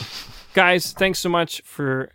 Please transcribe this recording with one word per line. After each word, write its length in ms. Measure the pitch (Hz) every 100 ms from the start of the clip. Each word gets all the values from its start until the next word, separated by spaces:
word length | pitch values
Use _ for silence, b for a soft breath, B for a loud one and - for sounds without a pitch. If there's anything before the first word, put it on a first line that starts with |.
| - -
<laughs> 340 | - - - 190
Guys, 380 | 180 180 -
thanks 260 | - 190 180
so 100 | 180
much 320 | 175 165 -
for 480 | - - 139 131 135